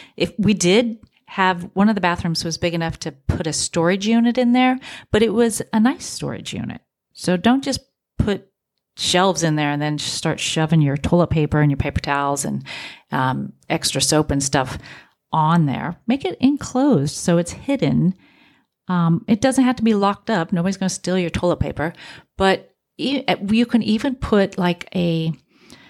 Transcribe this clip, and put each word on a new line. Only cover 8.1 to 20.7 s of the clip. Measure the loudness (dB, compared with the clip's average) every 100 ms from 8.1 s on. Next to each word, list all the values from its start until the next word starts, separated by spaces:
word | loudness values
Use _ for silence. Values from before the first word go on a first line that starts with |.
| -4
put | -2 -4 -8 _ _ _ _ -8
shelves | 0 2 2 2
in | 0 0
there | 0
and | -2
then | -2 -4
just | -6
start | -4 -4 -4
shoving | -4 -2 2 4
your | 4 0
toilet | 0 2 2
paper | 0 0 2
and | 2
your | 2
paper | -2 -4
towels | -2 -2 -2 -2 -4
and, | -8 -8 -14 -16 -20 _
um, | -2 0 -2 -6 -12 -6
extra | -4 -2 -2
soap | 2 2 2
and | -2
stuff | 0 0 -2 -8 -14 -20 -20 _ _
on | 0 2 4 2
there. | -2 -6 -6 -4
Make | -4
it | -4 0
enclosed | 0 0 -2 0 2 2 0 -2
so | 0 0
it's | 0
hidden. | -6 -4 -2 0 2 0 -2 _ _ _ _ _ _ -4
Um, | 0 2 0 0
it | 0
doesn't | 2 2
have | 2 2
to |
be | 0 2
locked | 0 -2 -2
up. | -2 0
Nobody's | -2 -2